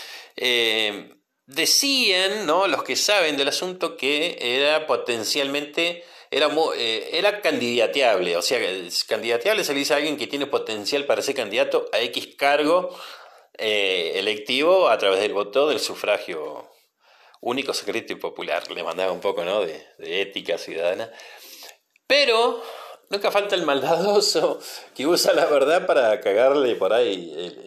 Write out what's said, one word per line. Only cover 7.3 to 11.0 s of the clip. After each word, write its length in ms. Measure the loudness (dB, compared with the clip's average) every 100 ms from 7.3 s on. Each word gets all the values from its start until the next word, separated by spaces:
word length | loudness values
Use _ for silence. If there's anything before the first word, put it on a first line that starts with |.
| 0
candidateable, 960 | -2 0 0 2 2 4 4 4 2 0
o 40 |
sea, 160 | 0 0
es 440 | 0 -4 -4 -4 -2
candidateable 580 | -2 0 0 2 0
se 100 | 0
le 60 | -2
dice 140 | 0
a 40 | 0
alguien 200 | 0 -4
que 100 | -4
tiene 180 | -4 -2
potencial 600 | -2 -2 -6 -2 -2